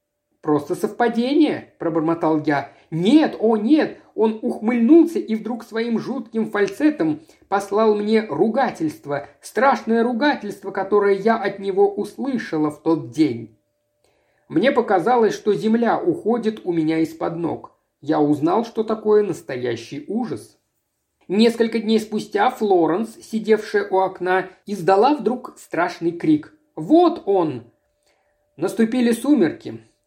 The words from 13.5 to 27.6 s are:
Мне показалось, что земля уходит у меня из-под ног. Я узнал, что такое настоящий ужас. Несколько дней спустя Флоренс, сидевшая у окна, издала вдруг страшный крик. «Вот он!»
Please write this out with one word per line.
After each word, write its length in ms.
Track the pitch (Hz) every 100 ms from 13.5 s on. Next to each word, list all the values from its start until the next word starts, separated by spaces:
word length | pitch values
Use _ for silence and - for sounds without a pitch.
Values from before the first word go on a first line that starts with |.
| _ _ _ _ _ _ _ _ _ -
Мне 220 | 151 240
показалось, 640 | 233 214 196 175 247 214
что 200 | - -
земля 440 | 190 208 233 226 160
уходит 600 | 175 156 208 233 214 214
у 80 | 180
меня 260 | 170 156 160
из-под 380 | 160 - 170 165
ног. 360 | 165 123 - _ _ _
Я 200 | 135 156
узнал, 440 | 147 143 156 196
что 200 | 226 -
такое 380 | 220 220 214 208
настоящий 800 | 202 151 - 127 123 110 - 139 -
ужас. 520 | 208 220 120 - _ _ _ _ _ _ _ -
Несколько 500 | 190 233 233 226 226
дней 220 | 214 220
спустя 500 | - 214 - 202 208
Флоренс, 640 | - 214 185 160 160 113 -
сидевшая 640 | - 220 214 214 - 208 202
у 120 | 190
окна, 500 | 190 185 180 185 185 - -
издала 480 | 196 170 190 247
вдруг 400 | 294 202 226 - -
страшный 540 | - 160 180 - 165
крик. 400 | 170 160 151 - _ _
«Вот 480 | - 160 311 349 - -
он!» 380 | 196 160 123